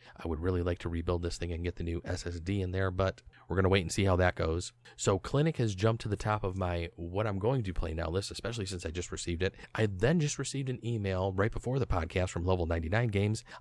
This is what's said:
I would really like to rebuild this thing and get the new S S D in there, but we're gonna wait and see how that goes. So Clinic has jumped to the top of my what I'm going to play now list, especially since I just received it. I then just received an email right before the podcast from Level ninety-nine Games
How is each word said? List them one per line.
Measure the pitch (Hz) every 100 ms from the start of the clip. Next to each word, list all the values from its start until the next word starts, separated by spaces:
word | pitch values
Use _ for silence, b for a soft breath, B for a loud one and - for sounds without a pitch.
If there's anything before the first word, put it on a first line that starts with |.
| B -
I | 85
would | 78
really | 90 90
like | 87 87
to | 85
rebuild | 85 85 87
this | 85 -
thing | 87
and | 82
get | 87 -
the |
new | 85 85
S | - 92 87
S | 87
D | 90 101
in | 90
there, | 92 95
but | 92 95 - - B -
we're | 90
gonna | 92
wait | 98
and | 80
see | -
how | 98 90
that | 90 -
goes. | 82 85 - - B -
So | 117 95
Clinic | - 139 160 151
has | 113 92
jumped | 110 113
to | 107
the | 98
top | 110 107
of | 95 95
my | 90 85 85 -
what | 87 95 107
I'm | 98
going | 107 135
to | 98
play | 85 82
now | 80 82
list, | 92 -
especially | - 104 117 92
since | 90 85
I |
just | 87 -
received | - - 85
it. | 92 B B
I | - 107
then | 92 117 170
just | 147 -
received | 131 135 131
an | 127 117
email | 113 98 92 98
right | 95 104
before | - 123 135
the | -
podcast | 90 80 92 92
from | 87 90
Level | 90 82
ninety-nine | 82 82 110 120
Games | 98 104 113 B B